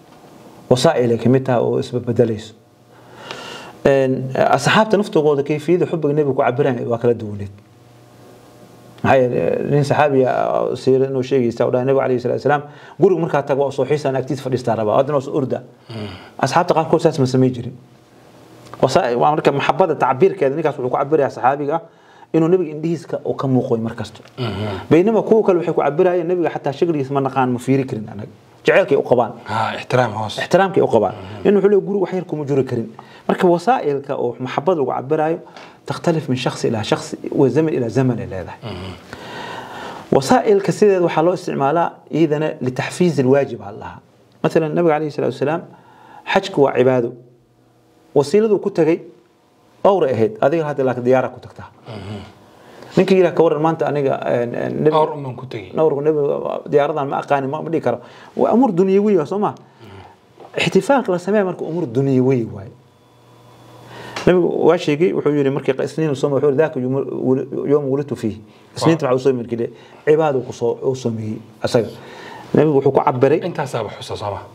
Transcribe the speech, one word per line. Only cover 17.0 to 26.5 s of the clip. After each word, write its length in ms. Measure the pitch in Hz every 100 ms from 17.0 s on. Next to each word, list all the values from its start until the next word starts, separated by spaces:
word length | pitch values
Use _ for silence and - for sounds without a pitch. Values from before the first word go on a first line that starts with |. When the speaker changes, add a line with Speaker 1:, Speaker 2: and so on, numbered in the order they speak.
Speaker 1:
saas 180 | 160 143
ma 60 | 131
samayn 260 | 131 131
jirin. 200 | 127 - - - - _ - - - - - - -
Wasaa'il, 360 | 135 165 123 120
waa 120 | 151 156
marka 160 | 156
maxabada 440 | 139 131 147 185 135
tacbiirkeeda, 600 | 131 131 185 - 139 147
ninkaas 200 | 156 139
wuxuu 100 | 123
ku 60 | 135
cabirayaa 320 | 143 156 127 113
saxaabiga 400 | 117 143 143 165
ah 60 | - _ _ - -
inuu 140 | 160 160
nabiga 240 | 185 156
indhihiiska 480 | 151 165 170 - 143 -
uu 80 | 123
ka 120 | 139
muuqoy 320 | 127 120 117
mar 140 | 113 117
kasto. 280 | 113 - - -
Speaker 2:
Mhm. 480 | 117 95 104 95 -
Speaker 1:
Baynama 320 | 156 196 214
kuwa 200 | - 220
kale 140 | 202 175
waxay 140 | 165
ku 80 | 156
cabirayeen 460 | 139 151 185 180 165
nabiga 220 | 180
xataa 220 | 156